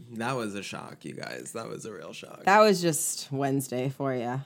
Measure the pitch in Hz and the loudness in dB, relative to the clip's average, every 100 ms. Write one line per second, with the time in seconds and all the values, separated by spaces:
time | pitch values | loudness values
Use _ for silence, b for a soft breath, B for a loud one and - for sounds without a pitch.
0 | 120 113 120 131 110 98 92 - - - | -14 -6 -4 -2 -4 -6 -8 -10 -10 -12
1 | 73 - - 62 - 113 113 - 113 92 | -12 -10 -10 -10 -10 -10 -10 -10 -10 -12
2 | 82 - - - 185 208 214 180 170 143 | -12 -14 -14 -2 6 8 8 8 4 2
3 | - - - 135 139 139 135 123 135 135 | -2 -4 -6 -2 2 0 0 -2 -4 -2
4 | 135 127 120 131 | -2 -2 -2 -4